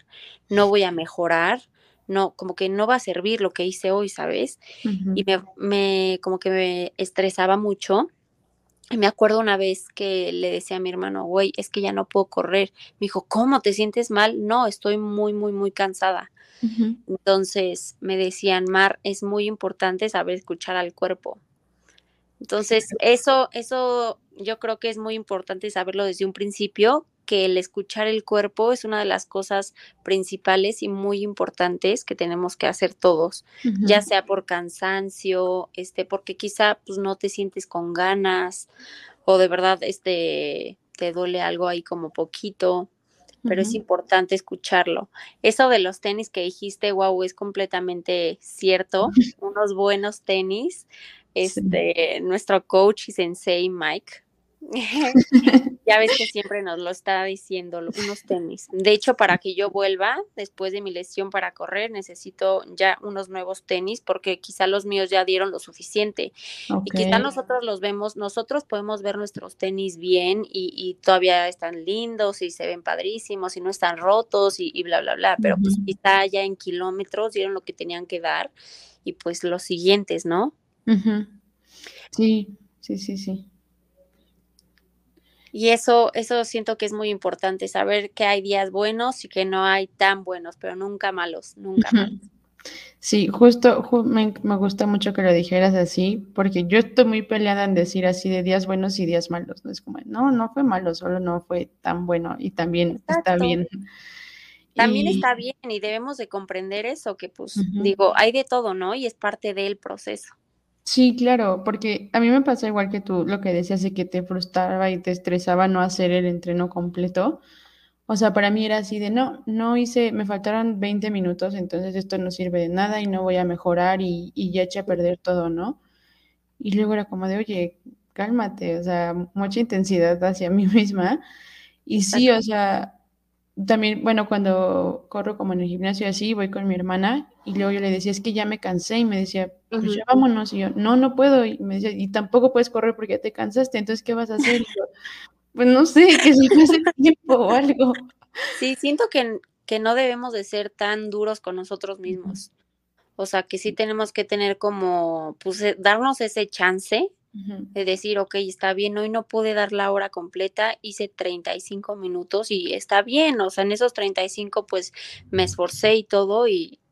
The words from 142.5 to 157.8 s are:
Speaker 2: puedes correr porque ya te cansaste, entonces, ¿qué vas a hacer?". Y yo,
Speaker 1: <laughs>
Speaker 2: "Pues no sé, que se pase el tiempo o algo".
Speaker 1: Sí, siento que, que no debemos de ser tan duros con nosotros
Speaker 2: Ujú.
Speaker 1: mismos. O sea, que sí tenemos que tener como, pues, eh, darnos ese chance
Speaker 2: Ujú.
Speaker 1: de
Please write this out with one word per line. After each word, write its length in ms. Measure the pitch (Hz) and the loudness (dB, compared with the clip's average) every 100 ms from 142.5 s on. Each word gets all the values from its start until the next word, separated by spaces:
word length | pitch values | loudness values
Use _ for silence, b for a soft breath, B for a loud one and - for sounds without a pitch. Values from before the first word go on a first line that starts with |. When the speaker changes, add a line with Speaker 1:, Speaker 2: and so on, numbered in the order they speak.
Speaker 2:
puedes 180 | 247 247 | 4 2
correr 260 | 226 226 220 | 2 0 -2
porque 180 | 214 | -4
ya 60 | - | -4
te 100 | 220 | -4
cansaste, 460 | - 214 220 262 220 | -4 -2 0 0 -2
entonces, 240 | 208 220 | -4 -4
¿qué 100 | - | -4
vas 160 | 233 226 | -4 -2
a 60 | 214 | 0
hacer?". 260 | - 240 | 2 2
Y 40 | 226 - | 0 -6
yo, 80 | - B B B | -8 B B B
Speaker 1:
<laughs> 300 | B _ _ | B _ _
Speaker 2:
"Pues 140 | 233 247 | 4 6
no 180 | 254 311 | 8 8
sé, 200 | 302 359 285 | 10 10 10
que 100 | 277 | 8
se 160 | 269 262 | 8 10
pase 220 | 302 311 320 | 10 10 8
el 60 | 339 269 | 2 6
tiempo 380 | 294 320 311 254 | 6 6 4 4
o 160 | 202 | 6
algo". 420 | 240 277 269 254 247 - _ _ B B | 4 4 4 4 2 -6 _ _ B B
Speaker 1:
Sí, 280 | B 262 262 | B -4 -2
siento 280 | 285 294 466 | -2 0 2
que, 280 | 285 233 214 - _ - | 2 0 -4 -10 _ -6
que 120 | 220 | -2
no 160 | 220 | 2
debemos 380 | 240 262 240 247 | 2 2 -2 -6
de 120 | 220 | -8
ser 260 | 196 208 202 | -6 -6 -6
tan 400 | - 208 214 214 | -4 -4 -2 -4
duros 300 | 208 214 214 | -4 -4 -4
con 160 | - 185 | -8 -10
nosotros 420 | 190 196 196 196 185 | -10 -10 -10 -10 -8
Speaker 2:
Ujú. 100 | 185 | -8
Speaker 1:
mismos. 360 | 190 196 - _ _ _ _ _ _ - | -8 -12 -16 _ _ _ _ _ _ -10
O 100 | 196 | -2
sea, 180 | 190 | -2
que 140 | 185 190 | -2 -6
sí 140 | 214 | -6
tenemos 400 | 202 214 214 214 | -2 -2 -2 -4
que 120 | - | -4
tener 340 | 208 208 202 196 | -4 -2 -2 -2
como, 800 | 208 202 185 175 165 165 156 - | -2 -2 0 0 0 -4 -8 -8
pues, 200 | 185 190 | -8 -2
eh, 140 | 208 190 | -2 0
darnos 420 | 196 214 269 262 | 2 2 0 -2
ese 260 | 226 220 208 | -4 -4 -6
chance 640 | - 185 185 - 220 381 - _ | 0 0 0 -2 -2 -2 -6 _
Speaker 2:
Ujú. 320 | 208 196 190 196 | -14 -12 -12 -10
Speaker 1:
de 100 | 202 | -6